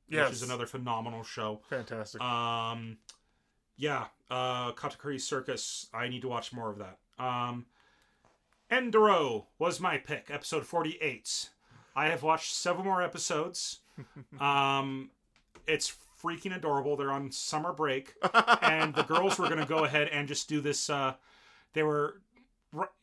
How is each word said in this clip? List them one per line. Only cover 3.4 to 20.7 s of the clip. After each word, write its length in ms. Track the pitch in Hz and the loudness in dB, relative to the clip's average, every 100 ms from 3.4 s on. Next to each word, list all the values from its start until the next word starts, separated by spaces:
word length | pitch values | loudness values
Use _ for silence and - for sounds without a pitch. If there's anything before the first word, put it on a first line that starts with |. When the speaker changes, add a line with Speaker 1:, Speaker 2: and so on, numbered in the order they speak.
| _ _ _ - | _ _ _ -4
Speaker 1:
yeah, 300 | 147 135 113 _ _ | -2 -2 -4 _ _
uh, 420 | 127 127 123 123 | -2 0 0 -2
Katakuri 480 | 120 143 - 143 139 | -4 -8 -8 -8 -6
Circus. 680 | - 135 127 120 - - - | -2 -4 -2 -6 -6 -8 -10
I 160 | - 123 | -6 -4
need 140 | 123 | -4
to 60 | 127 | -4
watch 240 | 120 - | -4 -6
more 160 | 123 110 | -8 -6
of 80 | 104 | -6
that. 200 | 95 95 _ - | -12 -16 _ -6
Um, 440 | 127 123 120 120 120 _ _ _ _ _ _ _ _ _ _ | -4 -2 -2 -4 -12 _ _ _ _ _ _ _ _ _ _
Endoro 760 | 247 247 220 214 180 139 110 - _ | 0 4 6 8 8 4 -2 -6 _
was 200 | 165 156 | -2 0
my 180 | 180 151 | 0 -2
pick, 320 | - 143 - | -2 -8 -6
episode 360 | 143 - 156 127 | -8 -4 -4 -2
forty-eight. 840 | 170 156 175 156 117 - - - _ _ - - | -2 -2 -2 -4 -4 -6 -6 -6 _ _ -20 -8
I 140 | 135 156 | 0 2
have 140 | 165 | 2
watched 300 | 156 160 - | 2 2 2
several 300 | - 175 180 | -2 0 0
more 180 | 190 185 | 2 2
episodes. 800 | 175 175 - 160 170 180 - - _ - | 0 -2 -2 0 0 -4 -8 -8 _ -18
Speaker 2:
<laughs> 440 | 131 - 131 139 | -18 -18 -18 -2
Speaker 1:
Um, 680 | 139 139 139 139 139 135 135 _ _ _ _ - - | 2 4 4 2 0 -4 -8 _ _ _ _ -12 -2
it's 280 | 147 - - - - | 0 0 -6 -18 -8
freaking 320 | 165 170 196 180 | -6 -4 -6 -4
adorable. 400 | 151 139 139 143 | 0 0 2 0
They're 160 | 139 | 0
on 180 | 139 139 | -2 -4
summer 420 | - - 156 165 | -6 -4 -2 -2
break, 420 | 165 151 135 135 - | -2 0 0 -4 -4
Speaker 2:
<laughs> 400 | - - 226 240 | 4 4 6 6
Speaker 1:
and 320 | 233 160 156 | 6 4 2
the 80 | 147 | 0
girls 340 | 156 160 196 196 | 2 4 4 2
were 100 | 170 | 2
gonna 180 | 160 147 | 0 2
go 180 | 160 | 2
ahead 240 | 147 151 151 | 4 4 2
and 180 | 147 143 | 0 -2
just 220 | 143 - | -4 0
do 120 | 147 | 0
this, 300 | 143 | 0